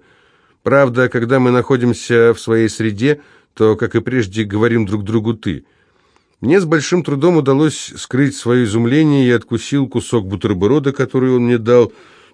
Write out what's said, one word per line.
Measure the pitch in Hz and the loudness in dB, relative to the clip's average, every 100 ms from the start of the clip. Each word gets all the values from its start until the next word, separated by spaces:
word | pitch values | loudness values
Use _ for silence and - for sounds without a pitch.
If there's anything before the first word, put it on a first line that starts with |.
| _ _ _ _ _ _ | _ _ _ _ _ _
Правда, | - 135 139 120 127 | 0 2 2 2 0
когда | 123 117 131 | 0 0 2
мы | 123 | 2
находимся | 123 117 135 120 113 - 117 117 | 2 0 0 0 -2 0 2 4
в | 110 | 2
своей | - 113 110 | 0 0 0
среде, | - 110 101 135 147 - _ _ | -2 -6 -2 -2 -2 -8 _ _
то, | - 110 107 | 0 0 0
как | 117 117 | -2 -2
и | |
прежде, | 110 127 101 104 104 | -2 -4 -4 -4 -4
говорим | 104 117 117 104 | 0 0 0 -2
друг | 104 | -4
другу | 98 113 107 | -4 -4 -2
«ты». | 113 104 73 - _ _ _ _ _ _ _ | -6 -6 -8 -12 _ _ _ _ _ _ _
Мне | 113 185 | 0 2
с | 165 | 2
большим | 160 - 180 | 0 0 -2
трудом | 156 139 165 165 | -2 -2 2 2
удалось | 139 135 156 - - - | 2 2 2 -2 -12 -16
скрыть | - 127 139 - | -4 0 0 -2
своё | 117 123 | 0 0
изумление, | 117 107 117 143 156 143 123 | 2 0 0 2 2 2 2
я | 120 | 0
откусил | - 117 - 143 131 | 0 -6 -2 -2 -2
кусок | 120 - 120 95 | -4 -2 -4 -2
бутерброда, | 98 107 95 101 147 139 | -4 -2 0 2 2 0
который | 131 127 131 131 | -4 -2 -2 0
он | 127 | 0
мне | 120 120 | 2 0
дал. | 110 123 113 - - _ _ | 4 4 4 -2 -20 _ _